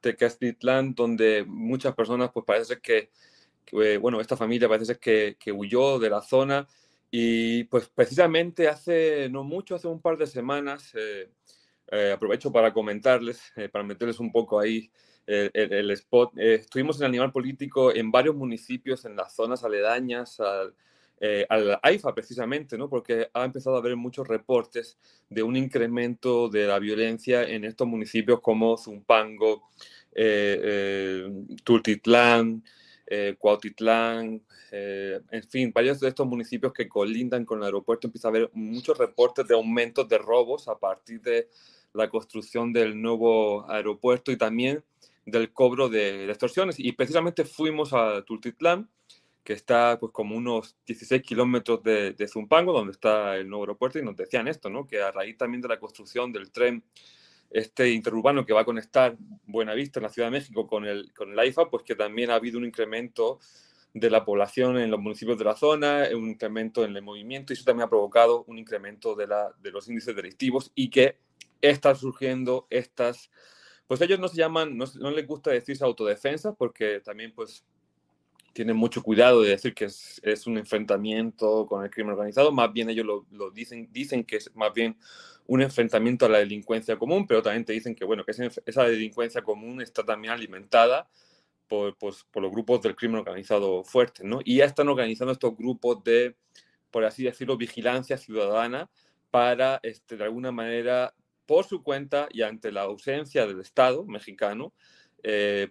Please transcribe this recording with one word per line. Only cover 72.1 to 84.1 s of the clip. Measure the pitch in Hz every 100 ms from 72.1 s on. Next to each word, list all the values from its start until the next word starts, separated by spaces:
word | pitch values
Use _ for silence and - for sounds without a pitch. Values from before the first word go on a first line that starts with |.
| - 135 131 127 127 -
estas, | - 120 - 120 120 - _ _ _ - _ -
pues | 131
ellos | 175 190
no | 180
se | 165
llaman, | 160 160 156 120
no, | 135 135
no | 139
les | 151 131
gusta | 147 151
decirse | 127 - 135 135
autodefensa, | 117 107 104 139 156 110 104
porque | 120 - 107 104
también, | 107 104 113 110
pues, | 110 - _ _ _ _ _ _ _ _ _
tienen | - 110 113
mucho | 117 117
cuidado | - 107 120 120
de | 104
decir | 98 123 -
que | 101
es, | - - -
es | - 107 -
un | 113
enfrentamiento | 104 107 104 101 104 110 113 - 110 110 107
con | 101
el | 101
crimen | - 107
organizado, | 101 104 107 147
más | 139 113
bien | 107 113
ellos | 113 110
lo, | 104 -
lo | 104 98
dicen, | 101 117 117 113
dicen | 120 139